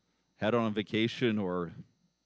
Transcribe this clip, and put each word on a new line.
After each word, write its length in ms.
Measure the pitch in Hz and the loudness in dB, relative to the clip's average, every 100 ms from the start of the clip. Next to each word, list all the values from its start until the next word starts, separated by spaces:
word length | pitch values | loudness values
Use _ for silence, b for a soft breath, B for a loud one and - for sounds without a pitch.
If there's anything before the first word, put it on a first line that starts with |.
| _ _ _ - | _ _ _ -4
head 180 | 104 117 | 0 2
on 120 | 113 | 2
a 20 | |
vacation 680 | 104 104 110 113 - 123 107 | 0 -2 0 0 2 0 2
or, 360 | 95 90 85 - - _ _ _ | 0 -2 -4 -8 -18 _ _ _